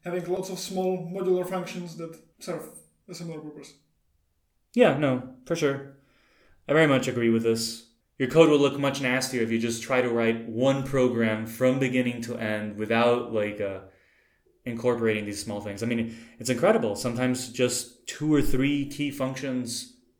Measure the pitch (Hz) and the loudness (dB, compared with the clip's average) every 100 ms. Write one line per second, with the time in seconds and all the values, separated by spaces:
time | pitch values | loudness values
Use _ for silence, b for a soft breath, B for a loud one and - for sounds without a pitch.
0 | 180 180 175 180 185 180 - 185 185 180 | -6 -6 -4 -4 -4 -8 -6 -2 0 -2
1 | 165 190 185 180 180 185 175 185 175 165 | -4 -4 2 2 0 -4 -6 -10 -10 -10
2 | 160 - _ _ - 170 - - _ _ | -12 -14 _ _ -10 -10 -10 -18 _ _
3 | - 170 170 160 151 143 139 _ _ _ | -18 -12 -12 -12 -14 -16 -20 _ _ _
4 | _ _ _ _ _ _ _ 233 214 139 | _ _ _ _ _ _ _ 4 4 6
5 | 147 127 - - - 170 143 139 - b | 2 0 -4 -18 -6 0 0 -2 -8 b
6 | b b b b b b - 151 156 131 | b b b b b b 0 4 6 4
7 | 127 120 117 113 113 113 - - - _ | 2 2 4 4 2 0 -2 -8 -18 _
8 | _ _ 131 156 156 147 139 139 139 139 | _ _ 2 6 8 8 4 2 -2 -2
9 | 131 131 127 123 113 117 113 113 - 127 | -2 -2 -2 -2 0 0 -2 -4 0 0
10 | 123 117 113 113 117 113 135 139 135 135 | 2 2 2 0 -4 0 2 2 0 2
11 | 127 117 113 107 110 - 127 135 135 127 | 2 2 0 0 -6 0 2 2 0 2
12 | 123 120 117 117 110 107 107 101 107 113 | 0 -4 -8 -6 -4 -4 -4 -6 0 4
13 | 120 120 - 110 104 101 101 95 95 b | 4 2 0 -2 -2 -4 -6 -6 -14 b
14 | b b b b _ _ 123 117 123 117 | b b b b _ _ -10 -2 0 2
15 | 113 107 104 101 - 104 101 101 117 117 | 2 0 -2 -8 -8 -8 -8 -4 -2 -2
16 | 113 B B B 120 123 175 220 110 101 | -4 B B B -4 2 4 4 0 -2
17 | 123 117 127 127 - 107 123 - - - | -4 -2 -2 -2 -6 0 0 0 -8 -16
18 | - - 151 147 123 131 139 143 135 - | -16 -6 2 4 6 4 4 0 -4 -4
19 | 143 - 131 135 139 127 117 - - _ | -6 -4 -6 -4 -4 -4 -4 -8 -12 _
20 | _ | _